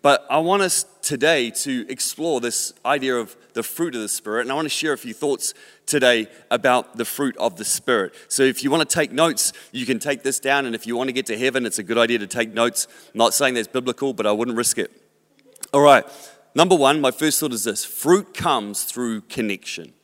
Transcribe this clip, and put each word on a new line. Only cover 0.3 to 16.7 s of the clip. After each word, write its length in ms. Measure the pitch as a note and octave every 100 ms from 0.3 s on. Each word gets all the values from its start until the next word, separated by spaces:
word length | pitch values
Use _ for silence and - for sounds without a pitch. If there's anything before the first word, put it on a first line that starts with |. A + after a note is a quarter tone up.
I 80 | C#3+
want 240 | E3+ G3
us 240 | F#3+ - - _
today 480 | - C#3 D#3+ D#3+ A#2+
to 340 | - C#3+ B2+ G#2+
explore 520 | B2+ - - D#3+ C#3
this 320 | A#2+ - - -
idea 320 | A#2+ C#3+ C3 B2
of 200 | G#2+ - _
the 100 | A#2
fruit 320 | A2 - E3+ B2
of 40 |
the 80 | G#2
Spirit, 340 | - G#2+ A2
and 100 | B2
I 20 |
wanna 140 | C#3 D#3
share 240 | - D#3
a 60 | C3+
few 140 | B2
thoughts 420 | A2 D3 C3+ - - - _ -
today 420 | D3 B2+ A#2 A2 - _
about 440 | A#2+ C3 B2 - A2+
the 80 |
fruit 320 | A#2 - C#3+ -
of 180 | A#2 -
the 80 |
Spirit. 500 | G#2+ - - A#2+ F#2+ - -
So 160 | -
if 180 | C3+ B2
you 80 | C3+
wanna 140 | D#3+
take 260 | D#3 E3+ G#2+
notes, 420 | A#2+ E3 A#2 - - -
you 140 | B2 A#2+
can 120 | A2+
take 240 | D3 C#3+
this 160 | C#3 C3
down, 280 | C3+ C#3 C3
and 80 | A2+
if 100 | A2+
you 100 | A#2+
wanna 140 | C3
get 160 | B2+ C3
to 100 | G#2+
heaven, 300 | C3 B2+ A#2+
it's 140 | A2
a 20 |
good 160 | F#2+ A2+
idea 220 | A#2 A#2+
to 80 | G2+
take 260 | B2 A2+
notes. 320 | A2 A#2+ A2 - - -
I'm 60 | G#2+
not 160 | A#2
saying 200 | - C#3
that's 120 | B2 G#2+
biblical, 460 | C3 B2+ A#2 C#3
but 120 | A2+
I 60 | G#2
wouldn't 260 | G#2+ A#2+ A#2
risk 220 | A#2+ -
it. 140 | F#2+ _ _ _ _ _ _ - -
All 60 | C#3+
right. 260 | C#3+ C3 - - - - _
Number 200 | - F3+